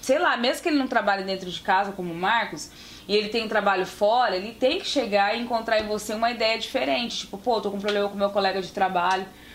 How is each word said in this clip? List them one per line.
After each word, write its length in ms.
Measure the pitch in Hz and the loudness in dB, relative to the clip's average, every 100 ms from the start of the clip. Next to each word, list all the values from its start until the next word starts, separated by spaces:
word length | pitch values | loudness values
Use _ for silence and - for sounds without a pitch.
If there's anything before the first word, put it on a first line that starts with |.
sei 200 | - 269 | 0 2
lá, 160 | 339 247 | 4 2
mesmo 260 | 240 311 | 0 0
que 60 | - | 2
ele 100 | 302 | 2
não 80 | 262 | 2
trabalhe 380 | 240 208 196 | 2 2 0
dentro 260 | 190 185 180 | 0 -6 -6
de 100 | 170 | -10
casa, 280 | - 190 170 | 0 2 2
como 220 | 196 180 | -4 -6
o 40 | 165 | -2
Marcos, 540 | 185 233 202 156 - - - - - | 0 0 0 -6 -12 -16 -20 -20 0
e 80 | 208 | 0
ele 120 | 208 | 2
tem 140 | 233 | -2
um 40 | 220 | 0
trabalho 360 | 214 202 190 | 0 2 2
fora, 520 | 185 - 208 233 240 185 | 0 0 2 4 2 0
ele 160 | 208 | -4
tem 260 | 233 254 339 | 0 0 0
que 80 | - | 0
chegar 500 | 285 226 202 202 226 | -2 2 2 2 0
e 40 | |
encontrar 380 | 233 233 220 220 | -2 -2 0 0
em 80 | 214 | 0
você 260 | 208 - | -4 -4
uma 160 | 214 233 | -2 0
ideia 260 | 233 220 226 | 0 0 0
diferente. 580 | - 262 262 262 233 - | -2 -2 0 0 -2 -6
Tipo, 140 | - 196 | -10 -8
"Pô, 220 | - 220 | 0 0
tô 120 | 202 | 0
com 40 | 202 | -4
um 20 | |
problema 280 | 202 208 202 | -2 0 0
com 80 | 202 | 0
meu 140 | 202 | 0
colega 320 | 202 190 190 | 2 0 0
de 80 | 180 | -4
trabalho, 560 | - 190 180 175 185 190 - - | 0 0 2 2 0 -2 -14 -20